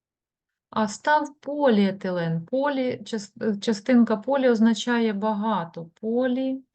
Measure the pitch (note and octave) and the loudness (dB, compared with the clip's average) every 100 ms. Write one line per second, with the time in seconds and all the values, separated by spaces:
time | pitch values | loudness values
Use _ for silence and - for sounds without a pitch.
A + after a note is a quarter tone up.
0 | _ _ _ _ _ _ _ A3+ G#3+ - | _ _ _ _ _ _ _ -4 -2 -2
1 | D4+ D4+ C#4+ - - D4 C#4 G#3 G3 G3 | 2 2 0 -8 -10 0 2 4 2 0
2 | F#3+ F3+ E3 E3 E3 C4 C#4+ C4+ B3+ - | -4 -2 -2 -4 -4 -2 0 0 -2 -6
3 | G#3 A3 G#3 - A3 G3+ A#3 G#3 - A#3+ | -8 -10 -10 -6 -4 -2 -4 -4 2 4
4 | A#3 G#3+ B3+ C#4 B3+ A3+ A3+ G#3+ A#3+ A#3 | 4 0 0 2 2 4 4 2 -2 0
5 | A3+ G3+ G#3+ G3+ A3 G3 E3 E3 E3 _ | 0 -2 -2 -2 -2 -4 -4 -12 -16 _
6 | A3 A#3 B3+ B3 C4 C4+ - | -4 -2 0 0 -2 -6 -10